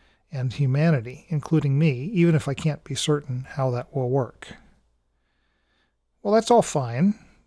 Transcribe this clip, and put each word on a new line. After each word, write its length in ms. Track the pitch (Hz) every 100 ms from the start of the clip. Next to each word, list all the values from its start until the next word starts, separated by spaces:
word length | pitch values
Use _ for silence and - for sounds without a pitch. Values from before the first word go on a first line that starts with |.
| _ _ _
and 220 | 135 127
humanity, 760 | 101 135 139 165 143 113 139 -
including 480 | 151 - 160 147 135
me, 280 | 160 123 151
even 240 | 214 170 156
if 100 | -
I 80 |
can't 300 | 135 156 143
be 100 | -
certain 540 | 135 - 147 143 127 131
how 180 | - 131
that 200 | 123 -
will 160 | 139 123
work. 440 | 139 - - - - _ _ _ _ _ _ _ _ _ _ _ _ _ _ _ _
Well, 100 | 202
that's 200 | 220 220
all 100 | 240
fine, 560 | - 147 123 120 190 - - _